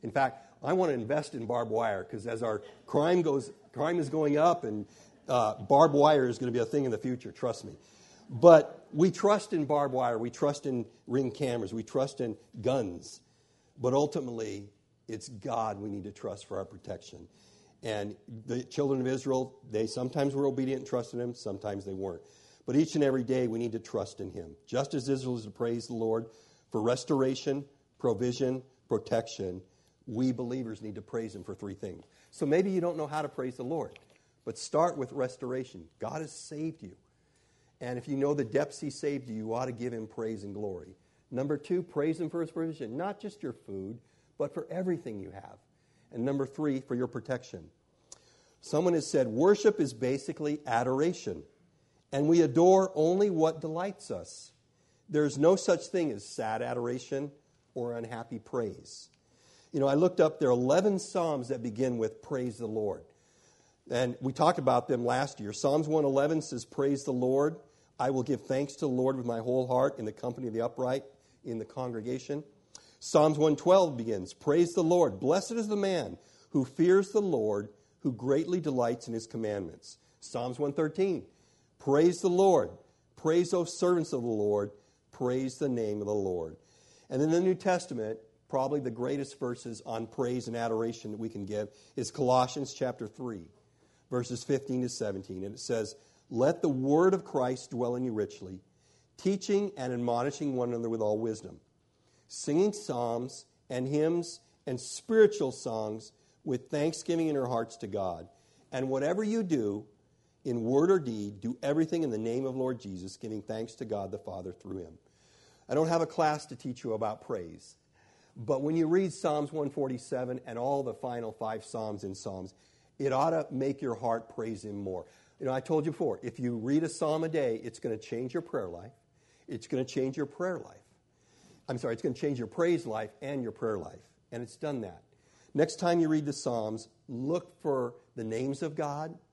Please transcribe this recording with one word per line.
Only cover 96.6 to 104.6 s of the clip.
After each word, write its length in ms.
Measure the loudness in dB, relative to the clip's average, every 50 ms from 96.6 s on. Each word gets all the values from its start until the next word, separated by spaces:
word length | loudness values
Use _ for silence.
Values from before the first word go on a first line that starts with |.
the 80 | 0 0
word 440 | 0 2 2 4 6 6 6 6 4
of 120 | 4 -2
Christ 460 | -2 0 0 2 2 0 -4 -6 -8
dwell 240 | -4 -2 -2 0 0
in 100 | -2 -2
you 80 | -2 0
richly, 480 | 0 -2 -2 -4 -14 -14 -14 -14 -14 _ _ _ _ _ _ _ _ _ _ _ -2
teaching 560 | 0 0 0 0 0 0 0 0 0 -2 -4
and 160 | -6 -4 -4
admonishing 640 | -2 -2 0 0 2 2 0 -2 -2 -4 -4 -4 -2
one 140 | 0 -2 0
another 200 | -2 -2 -2 -2
with 120 | -2 0
all 160 | 2 2 2 2
wisdom, 420 | 0 -2 -4 -4 -8 -16 -18 -18 _ _ _ _ _ _ _ _ _ _ _ _ _ _
singing 460 | -14 -8 -4 0 4 4 4 4 2
psalms 720 | -2 -6 -6 -2 -2 0 0 0 -2 -4 -6 -10 -14 -18 _ _ _ _ _
and 180 | -4 -4 -2 0
hymns 520 | 2 2 4 4 2 0 -2 -4 -10 -16 _ _ _ _